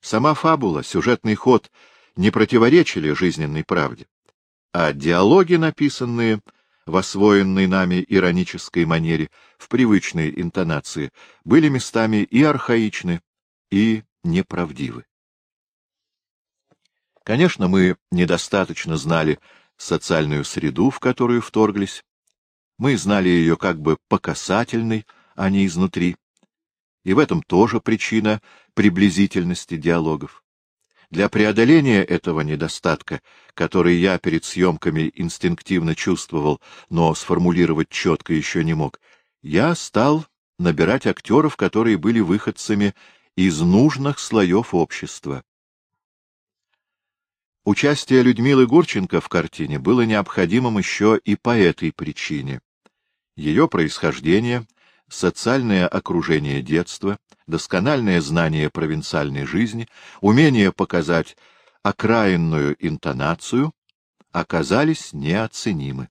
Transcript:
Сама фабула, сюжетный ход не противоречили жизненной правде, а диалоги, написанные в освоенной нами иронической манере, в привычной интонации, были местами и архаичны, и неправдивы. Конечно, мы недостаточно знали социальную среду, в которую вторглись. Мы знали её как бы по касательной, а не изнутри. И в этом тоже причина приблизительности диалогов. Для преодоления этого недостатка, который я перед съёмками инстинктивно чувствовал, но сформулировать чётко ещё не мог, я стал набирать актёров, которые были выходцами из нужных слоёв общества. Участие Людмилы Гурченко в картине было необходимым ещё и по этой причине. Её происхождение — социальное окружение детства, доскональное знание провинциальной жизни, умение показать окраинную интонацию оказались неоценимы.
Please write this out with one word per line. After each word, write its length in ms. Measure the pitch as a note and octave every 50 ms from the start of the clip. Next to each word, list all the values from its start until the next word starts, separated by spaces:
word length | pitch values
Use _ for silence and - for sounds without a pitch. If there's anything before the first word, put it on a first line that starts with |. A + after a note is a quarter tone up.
Сама 340 | _ - - G#2+ B2 D3+ D3+
фабула, 500 | - - D#3+ D#3+ D3+ C3 G2 D#2+ C#2+ C2
сюжетный 500 | - - F2+ - A#2 B2 - - A2 G#2+
ход 340 | G2 - B2+ B2+ G#2+ _ - _ _ - _ _ _ _ _ _
не 160 | - F2+ G#2+
противоречили 800 | - G#2+ A2 - - A#2 A2+ A#2+ D3 F3+ D3+ - - F#2+ D#2 D2+ D2+
жизненной 520 | - F#2 F2+ D2 - D#2+ D2 D2 D#2 D#2
правде, 420 | - F#2+ F2 D2 C2 A#1+ - - _ _ _ _ _ _ _ _ _ _ _ _ _ _
а 200 | F2 E2+ D#2 C#2+
диалоги, 640 | C#2+ C#2 D#2+ E2+ F2 F#2+ G#2 D3+ G3 F#3 E3 F3+
написанные 840 | E3 D#3+ D#3 D3+ - D3 C#3+ - - C3 A#2+ A#2+ A#2 A#2 A2+ A2 G#2+ _ - _ _ _ _ _ _ _
в 100 | - D#2+
освоенной 720 | F#2 G2 - - G2 G2+ G#2+ G2+ G2+ G2 F#2+ F#2+ F#2+ F#2+
нами 380 | F#2 F#2 F#2+ F#2 F2+ F2+ F2+ F#2
иронической 760 | _ - F#2+ F#2 F2+ E2+ F2+ F2+ - - F2+ - - - F2 E2+
манере, 460 | D#2+ E2 E2 D#2+ D#2+ E2 D#2 D#2 D2 _ _ _ _ _ _
в 80 | -
привычной 680 | _ - B2 C3 A2+ G#2 F#2+ - - - E2+ D#2 D2+ - -
интонации, 680 | F2+ E2+ - G2 F2+ E2 D#2+ C#2+ - - - D#2 D2 C2 _ _ - - _ _ _
были 240 | E2 A#2+ D#3+ D#3+ D3+
местами 500 | C#3 B2+ - - - A#2 A2+ A2 A2 G#2
и 260 | G2+ - - A#2+ D3
архаичны, 760 | D3+ C#3+ C3 - - A#2+ A2+ A2+ G#2+ - - - F2+ F2 E2+ _ _ _ _ _ _ _ _ _ _ -
и 320 | G2 G#2+ A2+ A2 A2 A2 _ _ _ _
неправдивы. 840 | F2 E2 - F#3+ _ - - F2 - - - - - - A#1+ - _ _ _ _ _ _ _ _ _ _ _ _ _ _ _ _ _ _ _ _ _ _ _ _ _ _ _ _ _ _ _ _ _ _ _ _ _ _ _ _ _ _ _ _
Конечно, 420 | - G#2+ B2+ F3 F3+ - - G2+
мы 300 | F2+ F#2 G2 F#2 F#2 F2+ _ _ _ -
недостаточно 840 | F2 F2+ D#2+ F2 E2+ - - - G2+ F#2 - E2 - - - D#2+
знали 440 | D#2 C#2 D#2 E2 E2 D#2 D#2 D2 - _ _ _ _ _ _ _
социальную 680 | _ - - F2 D#2 - - F2+ D#2+ D#2 D2 D2 D2 C#2
среду, 460 | - - - - D2+ C2 C#2 F#2+ C3+
в 100 | - -
которую 420 | - B2+ B2 - B2 A#2+ A#2+ A#2+ A2
вторглись. 640 | - - A#2 A2 G#2+ G2 G2+ G2 G2 - - _ _ _ _ _ _ _ _ _ _ _ _ _ _ _ _
Мы 180 | A2 C#3 C#3
знали 320 | G2+ C#2+ F#2+ G#2 G2+ F#2 F2+
её 280 | F2 E2+ E2 E2 E2
как 240 | - - F#2+ E2+ D#2
бы 180 | D2 D#2 D#2 - _
по 140 | _ - F2+
касательной, 840 | - - D#2+ - - - F2+ G#2+ A#2+ - - A#2 A2+ A2+ A2 A2 G#2+ _ _ _ _ _ _
а 160 | - F#2+ G2
не 160 | G2 G2 G2
изнутри. 500 | F#2+ E2 F2 F#2 F2+ - F#2 F2 F2 F2 _ _ _ _ _ _ _ _ _ _ _ _ _ _ _ _ _ _
И 100 | F#2 F#2+
в 60 | B2
этом 220 | D3+ - F#2+ E2
тоже 400 | C#2+ _ F2+ F2 G#2+ A#2 - A2+
причина 600 | _ - A2 G#2+ - - A2+ A2 G2+ G#2+ G#2+ G#2+ _ _ _ _ _ _ _
приблизительности 1000 | - G2+ G#2 F2 F2+ G2+ G2+ E2 F2+ G2+ F#2+ - G2 F2 F2 F2 - - _ F2+
диалогов. 680 | D#2+ D2+ E2+ E2+ E2+ D#2+ D#2+ D#2 D2 C#2+ C#2+ - _ _ _ _ _ _ _ _ _ _ _ _ _ _ _
Для 200 | - E2 G2+ G#2
преодоления 760 | - G#2+ G#2 G#2+ G#2 G#2+ A#2 B2 D#3 E3 C#3+ C3+ A2+ G2 F#2+
этого 380 | - F2 E2+ - F2 E2 D#2
недостатка, 840 | D2+ D2+ D#2 C#2+ D#2+ D#2 - - - F2+ D#2+ - - - E2 - _ _ _ _ _ _ _
который 420 | - E2+ D#2+ - F#2+ F2 F2 F2
я 220 | E2+ F2 F#2+ F#2 E2+
перед 260 | - F2+ D#2+ E2 -
съёмками 680 | - - F2+ F2+ F2+ E2 D#2 - F2 D#2 D#2+ D#2+ D2+ _
инстинктивно 800 | - F2 E2+ - - - F#2 E2+ - - - F#2+ F2+ E2 E2 D#2+
чувствовал, 680 | - - G2+ F2+ D#2+ - - - D#2+ D2 D2+ D2 - _ - - - - _
но 240 | - E2 E2+ E2 D#2
сформулировать 760 | - - - F2+ F2 F2 F2 E2+ F2 F2 D#2+ D#2+ D2+ E2 _
чётко 460 | - - - F2+ D#2+ D2+ - - E2+
ещё 280 | D#2 C#2+ - - F2+ D#2+
не 120 | D#2+ E2
мог, 260 | D#2 D#2 C2+ - _ _ _ _ _ _ _ _ _
я 360 | _ C#2 D2+ F2 A#2+ E3 E3+
стал 500 | - - - _ G#2 A#2 C#3+ D3+ D#3+ D#3 _ _ _ _ _ _ _
набирать 480 | F2 F2 E2 D2 E2+ E2+ A2+ C3+ -
актёров, 500 | A2 F#2 - - - G#2 C3+ D#3 D3+ -
которые 400 | - G#2 F2+ - G#2+ A2+ A2+ A2
были 220 | F2 D2+ G#2 A#2 A2+
выходцами 760 | G#2 E2 F#2 G#2 - - G#2+ - - - G#2+ G2+ G#2 G2+ - _ _ _ _ _ _ _ _
из 240 | - F#2 F#2+ E2 D2+
нужных 580 | E2 F2 F#2 G2+ C3 D#3 C#3 C3 C#3 C#3+ C#3+ -
слоёв 560 | - - A2+ A2 G2 F2+ F2 G#2 A#2+ - -
общества. 680 | F2 D#2+ - - - - D2+ - - - D2 C#2 C2 - _ _ _ _ _ _ _ _ _ _ _ _ _ _ _ _ _ _ _ _ _ _ _ _ _ _ _ _ _ _ _ _ _ _ _ _ _ _ _ _ _ _ _ _
Участие 580 | G2+ G2+ - - C#3+ D3 C#3 - - C3 B2+ B2
Людмилы 440 | B2+ A#2+ G#2 A#2 C3+ C#3+ C3 B2+
Гурченко 540 | A#2+ C3 E3+ F3 - - A2+ F#2+ - - E2+
в 80 | - -
картине 500 | - F2+ D#2 E2 - - D#2+ C#2 D2 C#2+
было 240 | C2 F2 A#2 B2 A#2
необходимым 760 | A2 A2 G#2 G2 - - - F#2 E2 F#2+ B2 B2+ B2 A2+ G#2
ещё 360 | F2+ - - - G#2 G#2+ A2
и 220 | G2+ _ - G2+
по 200 | - _ B2 A#2+
этой 360 | A#2 G2 E2+ D#2+ - - D#2+ -
причине. 680 | - D2+ D2 D2 - - - D#2 D2 C2+ C#2 C2+ B1 _ _ _ _ _ _ _ _ _ _ _ _ _ _ _
Её 320 | - D2+ D2+ D#2 G#2+ D#3 D#3+
происхождение — 960 | - F#2 D#2+ D2+ - - - E2 C#2 B1 C#2 D#2 F2 G#2 A#2 A#2+ A#2+ B2 A#2 _ _ _ _ _ _ _ _ _
социальное 800 | - - - F2+ - - - A2+ B2+ C3+ B2+ A2+ G2+ F#2 F2+
окружение 760 | F2 - F#2+ - - F2+ E2+ D#2 - E2 D#2 D2 C#2+ C#2 C#2 B1+
детства, 560 | B1 D2+ E2 F2 - - - - G2 G2+ - _ _ _ _ _
доскональное 760 | - D#2+ D#2+ - - - F#2 F#2+ C3+ D3+ C3+ A#2 G#2 F2+ E2+
знание 500 | D2+ C#2+ D#2+ E2+ E2+ D#2+ D#2 D#2 D2+ D2+
провинциальной 760 | _ D2 D#2+ D#2 D#2 D2+ D2+ - - D#2+ D2 D2 C#2 C#2 C#2
жизни, 420 | C2+ C#2+ F2+ A#2 A2+ G#2 A#2 A#2 _ _ - - - - -
умение 520 | - G2+ A2 B2+ D#3+ D3+ C3 A#2 G2+ F#2+ -
показать 640 | - G2 - - F2 D#2+ D2+ F2 E2 D#2 - - _ _ _ _ _ _ _ _ _ _
окраинную 920 | G2+ G2 - - A2 A2+ A#2 G#2+ G2 F#2 E2+ E2 D#2+ D#2+ D2+ C#2+ C#2+ D2 _ -
интонацию 880 | E2+ D#2 C#2 - D#2 C#2 B1+ C#2 D2+ E2 - - - - B2 C#3+ D#3+ - _ _ _ _ _ _ _ _ _ _ _ _
оказались 800 | F2 E2+ _ - E2+ D#2 - F#2 A#2+ D3 D#3+ D#3+ - - - -
неоценимы. 960 | C#2+ C#2 D2 F2 G#2 A2+ A2 - - - A#2 G2 D#2 C#2 C#2 C2+ C2 B1+ -